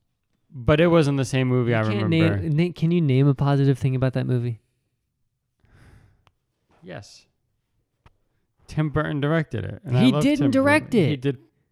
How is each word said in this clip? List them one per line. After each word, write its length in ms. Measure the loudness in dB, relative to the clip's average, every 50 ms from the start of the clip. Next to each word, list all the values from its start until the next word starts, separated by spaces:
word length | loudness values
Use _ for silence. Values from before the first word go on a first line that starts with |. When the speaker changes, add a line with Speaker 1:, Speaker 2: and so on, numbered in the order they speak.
| _ _ _ _ _ _ _ _ _ _
Speaker 1:
But 300 | -18 -6 -2 0 2 4
it 80 | 4 4
wasn't 300 | 4 4 4 2 0 -2
the 80 | -2
same 220 | -2 -2 -2 0 0
movie 220 | 0 0 0 0
Speaker 2:
You 60 | 0 0
Speaker 1:
I 60 | 0
Speaker 2:
can't 200 | 0 -2 -2 -2
Speaker 1:
remember. 340 | 0 2 2 2 2 0 -2
Speaker 2:
name, 180 | -2 -2 0 0 0 -2
na-, 40 | -2
can 140 | -2 -2 0
you 100 | 0 0
name 260 | 2 2 2 4 4 2
a 80 | 2
positive 420 | 0 0 0 0 2 2 2 0 0
thing 180 | -2 -4 -2
about 180 | -2 -2 -2 -2
that 120 | -4 -4
movie? 340 | -2 -4 -4 -4 -6 -8 -10 _ _ _ _ _ _ _ _ _ _ _ _ _ _ _ _ _ _ _ _ _ _ _ -20 -20 -20 -20 -20 _ _ _ _ _ _ _ _ _ _ _ _ _ _ _ _
Speaker 1:
Yes. 440 | -20 -18 -18 -18 -18 -20 -20 -20 _ _ _ _ _ _ _ _ _ _ _ _ _ _ _ _ _ _ _ _ _ _ _ _ _ _ _ _ _ -10
Tim 220 | -6 -6 -4 -2
Burton 300 | -2 -4 -4 -4 -4 -4
directed 460 | -2 -2 -2 -2 -2 -4 -6 -8 -8
it. 160 | -10 -12 -14 -8
And 140 | -2 0 2
I 80 | 4
Speaker 2:
He 60 | 4
Speaker 1:
love 120 | 4 2 2
Speaker 2:
didn't 140 | 0 0 0
Speaker 1:
Tim 100 | 0 0
Burton. 120 | 2 2 2
Speaker 2:
direct 320 | 2 2 0 0 0 0
it. 140 | 0 2 2
Speaker 1:
He 60 | 0 -2
did 200 | -2 -4 -6 -6 _ _ _ _ _ _